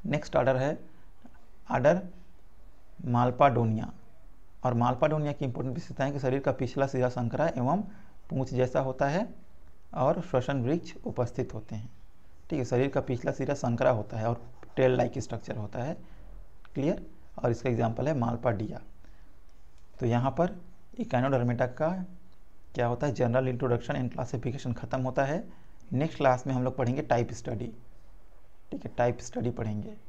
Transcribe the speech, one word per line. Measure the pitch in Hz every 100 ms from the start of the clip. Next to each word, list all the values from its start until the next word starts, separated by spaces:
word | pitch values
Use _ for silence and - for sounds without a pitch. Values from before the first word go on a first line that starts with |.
| -
Next | 147 - 143
order | 131 131
है | 139 165 - - - - - - - - -
order | 131 131 180 190 - - - - - - - - - 123
माल्पाडोनिया, | 120 123 123 143 120 113 110 - - - - - - - -
और | 127
माल्पाडोनिया | 117 120 123 156 156 147
की | 143
important | 139 127 131
विशेषता | 127 - -
है | 135
कि | 143
शरीर | 127 135
का | 147
पिछला | 120 123 - 139
सिरा | 127 127
संकरा | 120 120 113 160
एवं | 127 123 185 - - - - -
पूंछ | 131 131
जैसा | 123 127 143
होता | 135 127 139
है | 165 240 - - - - - - -
और | 135 175
श्वसन | 160 127 117 139
वृक्ष | 117 165 - - 233
उपस्थित | - 117 - 117
होते | 117 -
हैं, | 110 117 - - - - - -
ठीक | 151
है। | 120
शरीर | 123 127
का | 139
पिछला | 123 123 -
सिरा | 123 135 143
संकरा | 127 117 131
होता | 117 104 117
है | 110
और | 123 - - - -
tail | 131 123
like | 120 135
structure | - 113 - 107
होता | 104 -
है, | 127 175 - - - - - - -
Clear। | - 139 208 - - -
और | - 127
इसका | 117 131
example | 117 117 113 131
है | 151
मालपाडिया। | 117 117 127 101 107 - - - - - - - - - - - - -
तो | 123
यहाँ | 120 135
पर | 131 180 - - - - -
echinodormita | 233 123 131 135 120 123 127
का | - 160 185 185 - - - - - -
क्या | - 120
होता | 120 147
है, |
general | 120 123 127 131
introduction | 123 131 120 - 147
and | 123
classification | - 123 123 131 131 127
ख़त्म | 120 127 135
होता | 127 131
है। | 135 165 226 - - - -
Next | 127 160 -
class | 139 127 139
में |
हम | 131
लोग | 127 127
पढ़ेंगे | 120 131
type | - 120 117
study, | 117 - 117 226 - - - - - - - - - -
ठीक | -
है, | - -
type | 123 120
study | - 127 117
पढ़ेंगे। | 117 110 107 151 214